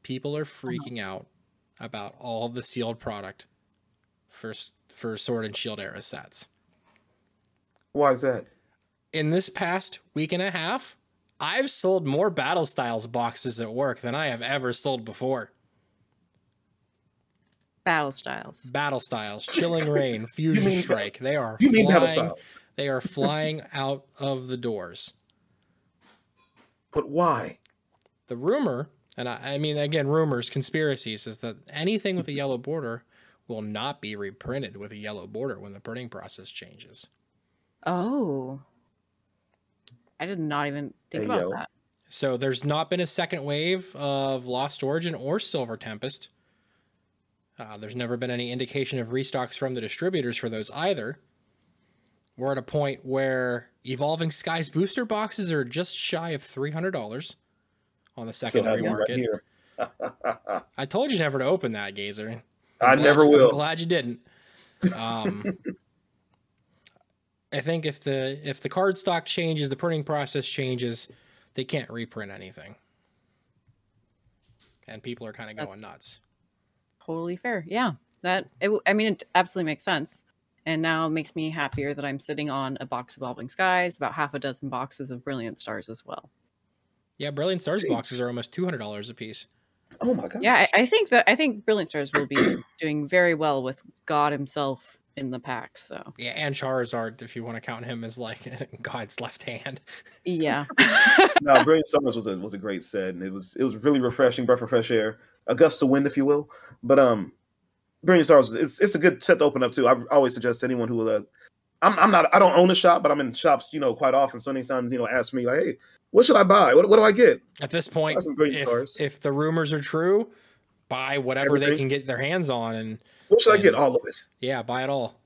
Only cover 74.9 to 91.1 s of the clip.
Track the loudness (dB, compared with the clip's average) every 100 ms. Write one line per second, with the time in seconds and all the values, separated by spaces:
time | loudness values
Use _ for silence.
74.9 | -14 -12 -10 -12 -14 -16 -12 -14 -14 -20
75.9 | -16 -16 -16 _ _ _ _ _ _ _
76.9 | _ -10 -8 -8 -6 -6 -6 -4 -2 -2
77.9 | -4 _ _ -4 -4 -4 _ 0 2 2
78.9 | 2 2 -2 0 2 2 -2 -4 -4 -2
79.9 | -2 -2 -12 _ _ _ _ -4 -2 0
80.9 | 0 0 -2 -4 -6 -6 -4 -4 -4 -6
81.9 | -6 -6 -8 -8 -6 -4 -4 -6 -8 -8
82.9 | -8 -10 -12 -10 -10 -12 -2 0 2 0
83.9 | -4 -6 -4 -6 -4 -8 -8 -8 -6 -8
84.9 | -10 -12 -10 -8 -8 -8 -10 -10 -10 -10
85.9 | -14 -12 -16 _ _ _ _ _ _ _
86.9 | _ _ _ -8 -4 -4 -2 -2 -2 -2
87.9 | -4 -4 -6 -4 -4 -8 -6 -2 -2 -4
88.9 | -8 -10 -12 -12 -10 -12 _ _ _ _
89.9 | -4 0 0 -2 0 4 6 6 4 4
90.9 | 2 4